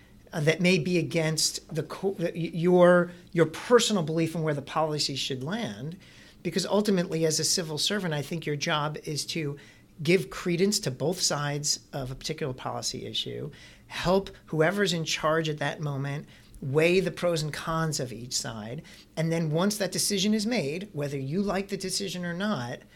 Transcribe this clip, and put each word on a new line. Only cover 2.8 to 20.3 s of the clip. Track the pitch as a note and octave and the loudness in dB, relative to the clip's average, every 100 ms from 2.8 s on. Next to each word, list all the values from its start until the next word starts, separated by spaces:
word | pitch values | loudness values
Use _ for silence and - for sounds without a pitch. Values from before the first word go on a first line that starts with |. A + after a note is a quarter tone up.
| F3 F3+ F3 - - | 10 8 4 -4 -2
your | E3 D#3+ | 2 2
personal | - - A#3+ A3+ G#3 | 2 6 6 6 2
belief | D#3 D#3+ D#3+ | 2 0 0
in | E3+ | 0
where | D#3 | 0
the | C#3+ | -2
policy | - D#3+ D#3 D3+ D3 C3+ | -2 0 0 0 -2 -2
should | - C3 | -4 -4
land, | C3+ A3 A3+ - C#3+ F3+ - - - - | -4 -4 -6 -6 -10 -12 -16 -20 -20 -8
because | F3+ F#3 E3+ | -4 -2 2
ultimately, | G3 G#3+ F#3+ F3 E3 | 2 4 2 2 2
as | D#3+ D#3 | 2 2
a | |
civil | D#3 - D#3+ D3+ | 2 0 -2 -2
servant, | - G3+ F#3 | -2 -2 -2
I | D3 | -2
think | C#3 E3+ D3+ | -4 -4 -4
your | D3 | -2
job | E3 D3+ D3 D#3 | 0 0 0 -4
is | - D3 - | -6 -6 -4
to | F3 D3 C#3+ - - - - | -4 -4 -8 -14 -20 -20 -4
give | D3+ F#3 F#3 | 2 2 2
credence | - F#3 E3+ G3 G#3 | -6 -2 2 2 2
to | C#3+ | -2
both | B2+ C#3 - | -2 -2 0
sides | - D3 D3 D3 D3+ - - | -2 0 -2 -2 -2 -4 -6
of | D3 B2+ | -8 -8
a | |
particular | C3 - D#3 D3 | -6 -8 -4 -6
policy | B2+ B2+ A#2+ A#2 B2 A2+ | -6 -6 -6 -6 -6 -6
issue, | A2 B2 A#2+ D3 - - - - | -6 -6 -6 -8 -12 -20 -20 -14
help | - E3 F#3+ G3 - - | -4 2 2 0 -10 -4
whoever's | D#3 D#3+ G3+ G3 | 2 2 2 0
in | E3 | 0
charge | D#3 - D#3 D#3+ D#3 | -2 0 2 2 0
at | D3+ | -2
that | C#3+ E3+ | -4 -4
moment | D3 C#3 C#3+ C#3+ G#3 - - - | -4 -4 -4 -6 -10 -18 -20 -12
weigh | C#3 D3 E3+ F#3 | -2 4 6 4
the | E3+ | 2
pros | - F3 E3 | 0 -2 0
and | D3+ | -2
cons | - - D#3+ D#3+ D3 | -6 -4 -2 0 -2
of | B2 | -6
each | A2 B2 | -8 -6
side, | - B2+ A2+ G#2+ D3 - - - - | -6 -6 -8 -8 -10 -12 -20 -10 -2
and | D#3+ | 0
then | E3 D#3+ | 0 0
once | D#3 G3+ G#3 | 2 2 0
that | F#3 | -2
decision | F3 - G3+ G3 | 0 0 2 2